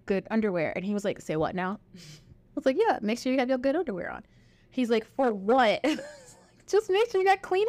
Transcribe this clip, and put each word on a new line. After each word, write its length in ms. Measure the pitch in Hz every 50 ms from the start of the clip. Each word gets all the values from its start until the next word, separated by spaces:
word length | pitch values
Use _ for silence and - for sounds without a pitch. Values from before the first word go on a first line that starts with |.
| _
good 200 | - 196 190 - -
underwear." 420 | 214 220 214 208 175 170 151 110 -
And 100 | - 180
he 80 | 202 208
was 100 | 202 202
like, 160 | 196 - -
"Say 160 | - - 156
what 180 | 156 156 - -
now?" 260 | 175 185 185 208 - _ _ -
I 40 | - - - - - - - - - _ _ _
was 100 | 285 -
like, 120 | 262 262 349
"Yeah, 200 | 466 - - -
make 160 | - 208 233 240
sure 120 | - 254
you 60 | 254 269
have 80 | 254 254
your 80 | 262 254
good 180 | 247 277 269
underwear 340 | 349 359 247 190 175 - -
on." 120 | - - - _ _ _ _ _ _ _ _ _
He's 180 | - 262 247 220
like, 140 | 233 220 233 - -
"For 180 | - 269 240 208
what?" 500 | 190 190 208 254 262 240 214 175 - -
<laughs> 840 | 294 294 - - - - - - - - - - _ _ _ _
"Just 220 | - 381 415 - -
make 220 | 370 415 466 466
sure 100 | - 381
you 60 | 370
got 160 | 392 392 392
clean 240 | - - 370 381 427